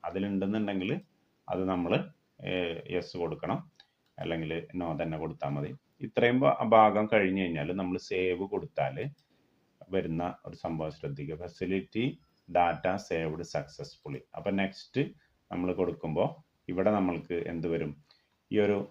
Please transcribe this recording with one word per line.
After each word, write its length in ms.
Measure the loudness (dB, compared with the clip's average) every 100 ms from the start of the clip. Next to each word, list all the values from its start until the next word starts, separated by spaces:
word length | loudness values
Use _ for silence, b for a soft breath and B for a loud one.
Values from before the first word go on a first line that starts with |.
അതിലുണ്ടെന്നുണ്ടെങ്കിൽ 960 | -6 -2 0 0 0 0 0 -2 -2 -4 -6 _ _ _ -6
അത് 160 | -2
നമ്മൾ, 460 | 0 0 2 0 -2 -14 _ -10
ഏ, 360 | -4 -2 -2 -4 -4
യെസ് 260 | -4 -4 -4
കൊടുക്കണം, 600 | -4 -4 -4 -4 -6 _ b b _ -8
അല്ലെങ്കിൽ 480 | -4 -4 -4 -6 -6 -6
no 260 | -4 -2
തന്നെ 160 | -4 -4
കൊടുത്താൽ 300 | -6 -6 -4
മതി. 280 | -4 -4 -8 _ -12
ഇത്രയും 400 | -4 2 4 6
ഭ-, 220 | 4 4
ഭാഗം 460 | 6 8 8 6 4
കഴിഞ്ഞ് 300 | 4 4 2
കഴിഞ്ഞാൽ 300 | 0 -2 -2
നമ്മൾ 260 | -2 -2 -4
സേവ് 480 | -2 0 0 0 -2
കൊടുത്താൽ 640 | -4 -4 -2 -2 -2 -8 -10 _ _ _ _ _ -20 -4
വരുന്ന 440 | -2 0 0 -2 -6 -14
ഒരു 100 | -8
സംഭവം 340 | -6 -4 -4
ശ്രദ്ധിക്കുക. 460 | -6 -8 -6 -8 -8
ഫെസിലിറ്റി 800 | -10 -6 -2 -2 -2 -2 -2 -4 _ _ 0 4
ഡാറ്റ 400 | 4 2 0 0
സേവ്ഡ് 460 | -2 -2 -2 -4
സക്സസ്ഫുള്ളി. 760 | -4 -6 -6 -10 -14 -14 -12 -12 -12 -8
അപ്പൊ 140 | -2
നെക്സ്റ്റ് 500 | 0 0 -4 -6 -2 -2 -6 b b -10
നമ്മൾ 200 | -4 -2
കൊടുക്കുമ്പോ 720 | 0 0 -2 -2 0 0 -2 -20 _ -6
ഇവിടെ 220 | 2 4
നമ്മൾക്ക് 440 | 4 2 0 -2
എന്ത് 340 | -4 -4 -2 -2
വരും? 280 | 0 -2 -8 _ b b _ -2
ഈ 80 | 4
ഒരു 280 | 4 4 -2